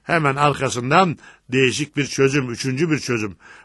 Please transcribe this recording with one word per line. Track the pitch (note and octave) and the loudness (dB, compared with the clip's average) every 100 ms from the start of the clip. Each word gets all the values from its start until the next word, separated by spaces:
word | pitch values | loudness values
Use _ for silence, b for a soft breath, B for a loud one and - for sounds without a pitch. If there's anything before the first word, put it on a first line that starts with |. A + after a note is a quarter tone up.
hemen | - E3+ D3 C#3 | -4 0 0 2
arkasından | D3 C3+ C3 A#2 B2 E3 F#3+ B2+ B B B | 0 2 -2 -4 0 2 2 0 B B B
değişik | B2+ C3 A2 D3 - | 2 2 0 -4 -4
bir | C3+ | -4
çözüm, | - C3+ C#3+ B2+ | 2 2 2 -2
üçüncü | A#2 C3+ C3 E3+ | -4 -4 -2 0
bir | C#3+ | 0
çözüm. | - A#2+ G#2+ E2+ B B | -2 -4 -4 -10 B B